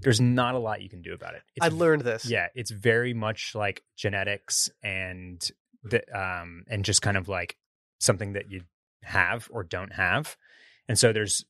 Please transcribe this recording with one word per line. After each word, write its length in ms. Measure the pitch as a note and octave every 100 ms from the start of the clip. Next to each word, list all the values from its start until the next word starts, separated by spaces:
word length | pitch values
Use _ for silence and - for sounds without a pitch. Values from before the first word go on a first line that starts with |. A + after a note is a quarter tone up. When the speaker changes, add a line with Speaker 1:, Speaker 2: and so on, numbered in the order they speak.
Speaker 1:
There's 180 | C3+ G#2+
not 340 | B2 B2 A#2+
a 40 | B2+
lot 220 | A2 G#2
you 80 | F#2+
can 140 | F2+
do 100 | F2
about 220 | F2 E2+
it. 80 | - _ -
It's 100 | E3+
Speaker 2:
I 20 |
Speaker 1:
v-, 60 | D#3+
Speaker 2:
learned 260 | E3+ D3+
this. 240 | B2 A2 A#2
Speaker 1:
yeah, 220 | A2 F2
it's 160 | - A2
very 440 | G#2 A2+ A2+ B2
much, 400 | A#2 A2 A2 -
like, 280 | A2 G2+ - _ -
genetics 760 | G#2 G2 F#2+ G2+ - - - _
and 600 | G#2 F#2+ F#2 F2+ F2+ F2+ - - _ _
the, 200 | A2 A#2+ - G#2
um, 480 | F#2+ F2 E2+ E2+ -
and 160 | G2+
just 180 | G2 G#2
kind 140 | G#2+ G2
of, 100 | F#2
like, 280 | F#2 F2 - _ _ _ -
something 340 | - F#2+ G2+
that 160 | G2+ -
you 120 | F#2+ F2 _ _ _
have 460 | - G2+ F2+ A#2 -
or 140 | A2+
don't 280 | E2+ F2+ G2
have. 420 | - F2+ A#2+ D3+ - _ - - _ -
And 100 | G#2+
so 140 | A#2
there's, 320 | G#2+ G#2 -